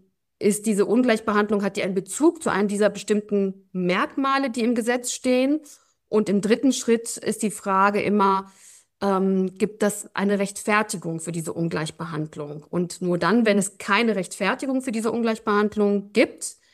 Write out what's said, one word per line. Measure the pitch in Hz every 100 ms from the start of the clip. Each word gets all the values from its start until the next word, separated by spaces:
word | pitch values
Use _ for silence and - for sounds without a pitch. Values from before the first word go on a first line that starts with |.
| _ _ _ -
ist | 202 208 220
diese | 202 190
Ungleichbehandlung, | 226 254 220 220 208 208 208
hat | 196 202
die |
einen | 185 190
Bezug | 190 - 320 339
zu | 202
einem | 180 202
dieser | 202 208
bestimmten | 202 - 208 208 202 196 190 _
Merkmale, | 185 180 190 302 - 269 269 277
die | 240
im | 226 240
Gesetz | 226 247 240
stehen? | - 254 254 269 302 - - _ _ -
Und | 214 214
im | 202
dritten | 202 247 269
Schritt | - - 226 233 -
ist | - 220
die | 214
Frage | - 202 190 202 202
immer, | 175 208 196 190 196 _ - - _ -
ähm, | 196 190 190 190 185 185
gibt | 208 -
das | 208 208 -
eine | - 202 202
Rechtfertigung | 196 - - 208 214 180 165 165
für | 175
diese | 170 160
Ungleichbehandlung? | - 165 175 156 - 165 151 151 156 147 151 -
Und | 175 175 -
nur | 180 175
dann, | 175 233
wenn | 220 202
es | - -
keine | - 202 233
Rechtfertigung | 196 175 - 190 - 269 262
für | 254
diese | 226 220
Ungleichbehandlung | 233 226 220 - 208 208 214 202 202 202
gibt, | - - - - - _